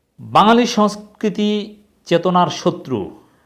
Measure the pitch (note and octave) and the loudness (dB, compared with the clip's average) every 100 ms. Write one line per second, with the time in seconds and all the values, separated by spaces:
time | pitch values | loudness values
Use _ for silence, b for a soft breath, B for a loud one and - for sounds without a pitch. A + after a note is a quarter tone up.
0 | _ _ A2+ C#3 G3+ A#3 B3 - G#3 G#3 | _ _ -2 2 4 4 2 2 0 -2
1 | - _ G#3+ F#3 G#3 G#3 G3+ - _ _ | -14 _ -4 -2 0 -2 -4 -14 _ _
2 | - E3+ F3+ F3+ D#3+ - F3+ E3 - A#2 | -2 0 2 0 0 0 -4 -4 -6 -6
3 | E2+ - b b | -6 -14 b b